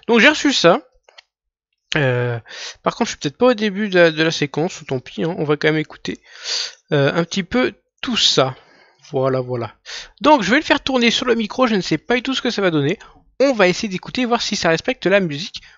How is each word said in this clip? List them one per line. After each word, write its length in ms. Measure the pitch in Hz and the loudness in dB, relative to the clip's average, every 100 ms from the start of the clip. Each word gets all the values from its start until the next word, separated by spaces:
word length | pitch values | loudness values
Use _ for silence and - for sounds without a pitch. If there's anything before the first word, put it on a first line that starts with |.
| - | 0
Donc 120 | 233 | 4
j'ai 100 | 269 | 4
reçu 240 | 302 294 | 4 0
ça. 280 | 247 170 214 - _ _ - - _ _ _ _ _ - 160 | 4 4 4 0 _ _ -20 -20 _ _ _ _ _ -6 -2
Euh, 440 | 135 123 123 117 - - - - | 0 0 -4 -6 -10 -16 -16 -6
par 120 | - - | -6 -4
contre, 140 | 233 | -6
je 40 | |
suis 60 | - | -4
peut-être 180 | 151 - | -6 0
pas 100 | 247 | 2
au 60 | |
début 360 | 226 214 190 214 | 2 -2 -2 0
de 80 | 185 | 4
la, 140 | 170 | 4
de 100 | 156 | 4
la 100 | 160 | -2
séquence, 520 | 156 147 - 127 - - | 0 -4 -2 -4 -6 -8
tant 120 | 131 | -8
pis, 240 | - - | -6 -6
hein, 100 | 165 185 | -6 -4
on 80 | 143 | -2
va 100 | 147 | 0
quand 140 | 156 | 0
même 80 | 156 | 0
écouter, 420 | 151 - - - _ - - - - - - | -4 -10 -12 -12 _ -16 -8 -6 -8 -12 -4
euh, 200 | 147 139 170 | 0 0 0
un 80 | |
petit 200 | 170 196 | -4 -4
peu 300 | 180 247 254 208 _ - | -2 0 -2 -4 _ -12
tout 160 | - 226 | -6 0
ça. 380 | - - 131 127 _ _ _ _ - | 2 2 0 -2 _ _ _ _ -8
Voilà, 280 | 135 135 131 | -2 -2 -2
voilà. 360 | 123 123 113 - - - - - | -4 -6 -8 -12 -18 -16 -16 -2
Donc 220 | 247 302 | 4 4
je 80 | 180 | 4
vais 60 | 262 | 0
le 60 | |
faire 200 | - 294 | 2 -2
tourner 260 | - 262 233 | 0 2 2
sur 160 | - 247 | 0 0
le 100 | 226 | -2
micro, 300 | 214 - 254 | -2 0 0
je 80 | 214 | 0
ne 60 | |
sais 160 | - 226 | 0 -4
pas 180 | - 247 | -2 -2
du 60 | |
tout 140 | 240 262 | -2 -4
ce 60 | |
que 100 | 254 | -4
ça 100 | - | -2
va 80 | 190 | 0
donner. 300 | 156 143 147 - - _ - | 0 0 -2 -10 -20 _ 0
On 120 | 277 | 2
va 160 | 233 185 | 4 2
essayer 180 | 175 220 | 2 -4
d'écouter, 380 | 185 - - 247 | -8 -8 -4 -2
voir 160 | 233 | -2
si 160 | - 208 | -2 -2
ça 100 | 175 | 0
respecte 380 | 165 - 254 180 | 0 -2 -2 2
la 160 | 202 | 2
musique 400 | 180 143 202 - - | 0 -6 -10 -14 -20